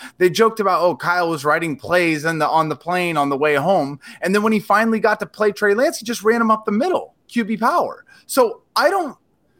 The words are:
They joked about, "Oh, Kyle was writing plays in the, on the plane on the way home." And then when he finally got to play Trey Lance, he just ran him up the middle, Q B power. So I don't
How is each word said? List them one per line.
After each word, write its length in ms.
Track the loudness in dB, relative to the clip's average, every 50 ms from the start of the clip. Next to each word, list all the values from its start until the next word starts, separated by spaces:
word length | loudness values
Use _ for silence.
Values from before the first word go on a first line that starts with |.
| -20 -12 -4 0
They 100 | 0 2
joked 300 | 4 4 2 2 2 0
about, 200 | -2 0 0 2 2
"Oh, 120 | 0 0
Kyle 320 | 0 -2 -2 0 0 0 -2
was 160 | -2 -2 0
writing 320 | 0 0 0 0 -4 -6
plays 480 | -6 -4 -2 0 2 2 2 0 -2 -2
in 140 | -4 -2 -2
the, 100 | 0 0
on 220 | 2 2 0 0
the 60 | -4
plane 420 | -8 -6 -4 -4 -2 -2 -2 0 -2
on 120 | 0 0
the 60 | 0
way 200 | 0 0 2 2
home." 440 | 2 2 2 2 2 0 -2 -6 -12 -16 -20 -14 -6
And 140 | -4 0 0
then 80 | 2 2
when 100 | 2 0
he 60 | 0
finally 400 | 0 2 2 2 2 2 0 2
got 200 | 2 0 0 0
to 40 | -4
play 260 | -8 _ -2 -2 -2
Trey 220 | 0 0 0 0 2
Lance, 240 | 2 0 0 -2 -4
he 80 | -8
just 160 | -8 -8 -4
ran 180 | 0 0 2 2
him 120 | 2 2
up 140 | 0 0 0
the 60 | -2
middle, 440 | -2 0 0 0 -2 -2 -4 -6 _ _ _ _
Q 160 | -4 -4 -2
B 120 | -2 -4 -2
power. 480 | 0 0 0 0 -2 -2 -6 -12 -18 _ -20 -20 _ -4
So 340 | 0 2 2 2 0 -8 _ _ -2
I 160 | 2 2 2
don't 260 | 2 0 -2 -4 -8 _ _ _ _ _ _ _ _ _